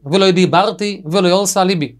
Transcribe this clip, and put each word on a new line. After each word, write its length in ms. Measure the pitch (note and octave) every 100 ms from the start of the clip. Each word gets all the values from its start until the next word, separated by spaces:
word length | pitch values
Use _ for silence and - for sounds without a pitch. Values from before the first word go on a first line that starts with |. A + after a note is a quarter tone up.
| C#3
ולא 260 | F#3+ F#3+
דיברתי, 720 | F#3 F3 E3 G3 F#3 G#3 G3 D3+
ולא 220 | F#3+ F3+
יולסה 360 | F#3 G3 G3
ליבי". 300 | F#3 F#3 C3+ -